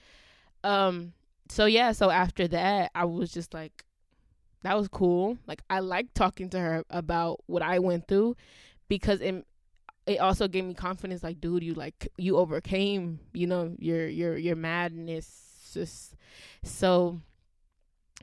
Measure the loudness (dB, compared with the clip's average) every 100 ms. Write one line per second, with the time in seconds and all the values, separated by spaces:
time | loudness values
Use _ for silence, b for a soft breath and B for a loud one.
0 | b b b b b b 0 2 2 0
1 | -8 -16 _ _ -6 2 4 6 4 4
2 | 4 4 2 0 0 2 2 2 0 0
3 | -2 -2 -4 -6 -10 -12 -14 -18 -20 _
4 | _ _ _ _ _ _ 0 0 0 2
5 | 4 4 2 -2 -8 -10 -2 -2 0 -2
6 | -2 2 0 0 -6 -4 -2 -2 -4 -6
7 | -2 0 0 -4 -4 -2 2 2 2 0
8 | 2 2 2 0 b b b b -4 -2
9 | 0 0 -2 -6 -10 _ _ _ -20 -10
10 | -4 2 2 2 0 -2 -4 -6 -6 -6
11 | -8 -8 -8 -6 -2 -2 -2 -6 -10 -12
12 | -12 -4 2 4 2 0 -2 0 0 -2
13 | -4 -8 -10 -4 -2 -2 -4 -6 -4 -2
14 | -2 -4 -4 -2 -2 -2 -2 -2 -4 -6
15 | -10 -10 -12 -20 -20 -20 -14 -10 -10 -12
16 | -20 -20 B B B B -12 0 4 4
17 | 2 -2 -14 _ _ _ _ _ _ _
18 | _ -20